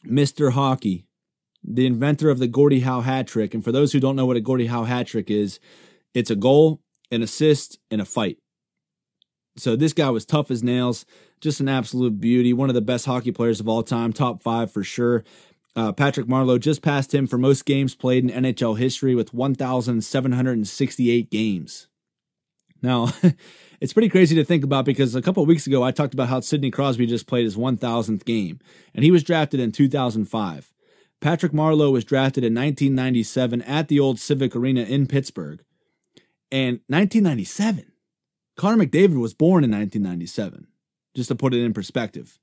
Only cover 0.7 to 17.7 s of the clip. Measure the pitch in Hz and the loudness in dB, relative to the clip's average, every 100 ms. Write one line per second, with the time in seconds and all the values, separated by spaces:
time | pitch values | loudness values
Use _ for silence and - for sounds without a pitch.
0.7 | 131 107 90 _ _ _ _ _ _ - | 0 -2 -6 _ _ _ _ _ _ -6
1.7 | 117 131 117 139 147 151 127 127 123 143 | 0 0 2 0 2 2 2 0 4 6
2.7 | 135 131 127 123 131 127 117 107 113 117 | 4 2 -2 -2 -2 -2 -4 -2 -4 -2
3.7 | 127 143 143 131 135 127 120 110 127 117 | 2 2 2 0 0 0 0 0 -2 0
4.7 | 120 113 123 110 113 98 104 101 - _ | -2 -2 -4 -4 -6 -2 -2 -2 -6 _
5.7 | - - _ _ 123 113 104 120 143 160 | -20 -20 _ _ -4 -2 0 4 6 6
6.7 | 156 _ _ _ 113 117 - 156 147 - | 2 _ _ _ -6 -4 0 2 2 -2
7.7 | - _ 107 95 - 101 - _ _ _ | -16 _ -6 -4 -4 -4 -6 _ _ _
8.7 | _ _ _ _ _ _ _ _ - 127 | _ _ _ _ _ _ _ _ -6 -2
9.7 | 117 156 156 139 117 - 151 147 120 123 | 2 2 2 0 0 0 -2 0 -2 0
10.7 | 123 123 113 - _ _ _ 156 143 135 | 0 0 -4 -10 _ _ _ -6 -2 -2
11.7 | 131 117 127 123 104 117 123 123 123 135 | -2 -2 -2 -2 0 2 4 4 2 2
12.7 | 123 107 123 135 123 120 - 117 107 110 | 0 0 -2 -2 -2 -4 -2 0 0 -2
13.7 | 113 110 117 117 113 127 104 117 117 113 | -2 -2 -2 -2 -2 -4 -2 -4 -2 -4
14.7 | 104 95 - 120 120 - - _ _ _ | -6 -8 -2 0 0 -4 -20 _ _ _
15.7 | 117 110 101 143 139 117 131 127 123 147 | -6 -4 0 0 0 -2 0 2 2 0
16.7 | 143 160 143 131 143 135 123 131 135 - | -2 -2 -2 -2 -2 0 0 2 2 2